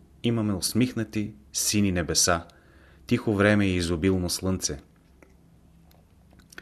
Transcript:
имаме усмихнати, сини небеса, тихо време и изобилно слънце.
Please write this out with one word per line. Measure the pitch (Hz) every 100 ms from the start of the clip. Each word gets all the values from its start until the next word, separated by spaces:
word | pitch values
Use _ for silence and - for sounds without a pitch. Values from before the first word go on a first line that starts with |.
| - -
имаме | 120 117 107
усмихнати, | 95 - 107 123 117 107 107 104 - -
сини | - - 107 101
небеса, | 90 80 80 - 85 - - - - - - -
тихо | 123 -
време | 101 101 104 98
и | 90
изобилно | 85 85 95 92 87
слънце. | - 92 95 - 71 - _ _ _ - _ _ _ _ _ - - _ _ _ - _ -